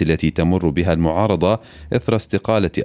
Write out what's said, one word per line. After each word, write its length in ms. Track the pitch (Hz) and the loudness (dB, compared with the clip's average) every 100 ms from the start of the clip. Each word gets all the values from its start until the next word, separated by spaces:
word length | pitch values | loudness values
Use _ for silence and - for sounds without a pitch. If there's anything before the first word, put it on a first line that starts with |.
التي 280 | 78 82 78 | 0 0 0
تمر 400 | 87 85 90 85 | 0 0 2 0
بها 240 | 73 87 | 0 0
المعارضة 680 | 82 82 85 107 87 90 113 - - - | 2 0 2 0 2 0 0 -6 -16 -4
إثر 220 | 120 - 110 | -4 0 -2
استقالة 560 | - 98 - 110 90 - | -2 -4 0 0 0 -2